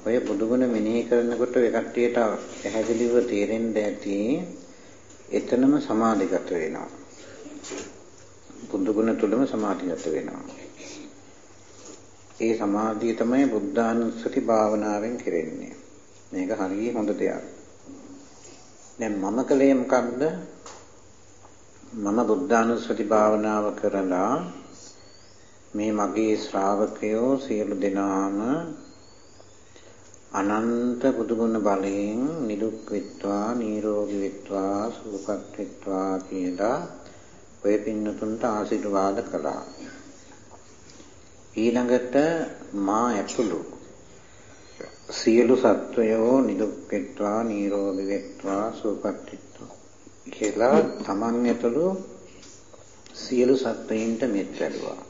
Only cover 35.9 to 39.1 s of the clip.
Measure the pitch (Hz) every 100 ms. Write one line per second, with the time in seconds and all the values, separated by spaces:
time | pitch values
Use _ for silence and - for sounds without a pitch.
35.9 | 95 95 95 92 95 90 90 104 139 175
36.9 | - - - - - - - 101 104 107
37.9 | 107 104 98 107 110 123 107 101 107 104
38.9 | 98 98